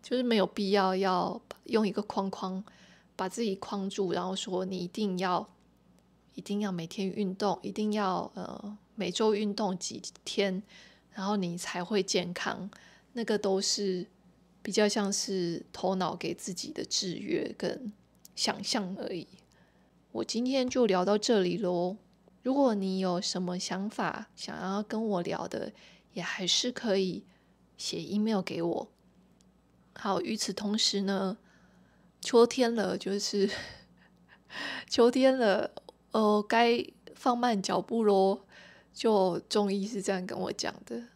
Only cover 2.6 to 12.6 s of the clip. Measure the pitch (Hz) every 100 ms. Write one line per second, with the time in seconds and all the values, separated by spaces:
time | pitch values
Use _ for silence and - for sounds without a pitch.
2.6 | - - - - _ - 185 - 226 190
3.6 | - 202 196 208 190 175 185 190 - 190
4.6 | 185 185 175 - 208 180 185 175 214 _
5.6 | _ _ _ _ _ _ _ - - 202
6.6 | 208 180 165 - 190 - 196 190 202 175
7.6 | 202 196 214 214 196 175 175 - 180 -
8.6 | 208 208 _ - 180 180 220 208 214 202
9.6 | 208 185 - - - - - - 196 185
10.6 | - - - _ _ - 190 208 180 175
11.6 | - 180 175 208 190 - 180 180 - -